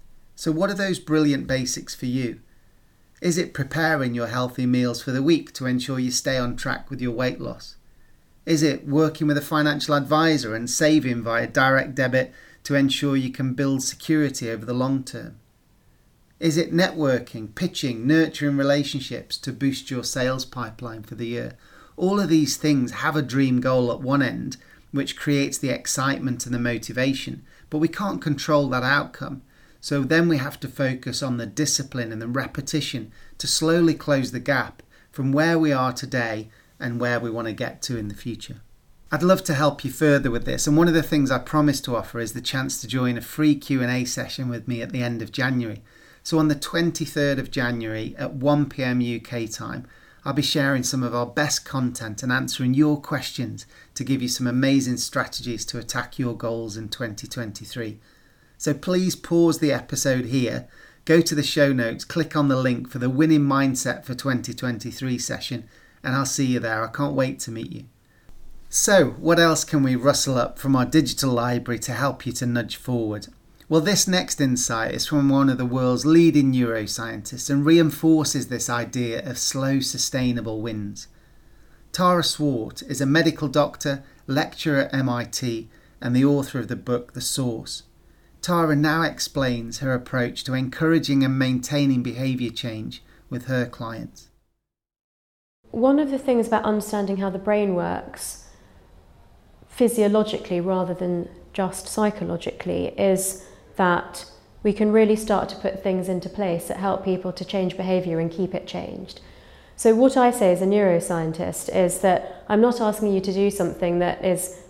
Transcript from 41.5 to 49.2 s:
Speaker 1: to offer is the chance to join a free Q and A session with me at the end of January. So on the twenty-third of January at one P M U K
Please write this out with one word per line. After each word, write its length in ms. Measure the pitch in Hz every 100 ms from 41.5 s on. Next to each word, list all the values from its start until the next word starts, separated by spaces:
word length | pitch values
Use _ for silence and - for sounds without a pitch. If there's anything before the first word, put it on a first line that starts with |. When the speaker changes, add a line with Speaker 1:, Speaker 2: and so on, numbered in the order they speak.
| 151 147 139
Speaker 1:
to 140 | - 117
offer 220 | - 120
is 120 | 113
the 80 | 123
chance 400 | 127 131 135 -
to 80 | 107
join 300 | 131 123 120
a 40 |
free 340 | 113 - 151 139
Q 260 | - 135
and 100 | 123
A 140 | 123 123
session 420 | - 120 - 127
with 180 | 117 120
me 160 | 117
at 120 | 120
the 100 | 127
end 180 | 120 117
of 120 | 110
January. 480 | - 127 127 117 104 - - - -
So 160 | - 160
on 80 | 151
the 80 | 143
twenty-third 840 | - 170 170 156 151 156 143 135
of 140 | 127
January 640 | 135 123 120 113 110 110 -
at 160 | 139
one 360 | 139 139 147 139
P 120 | -
M 200 | 127 123
U 180 | 120
K 260 | 117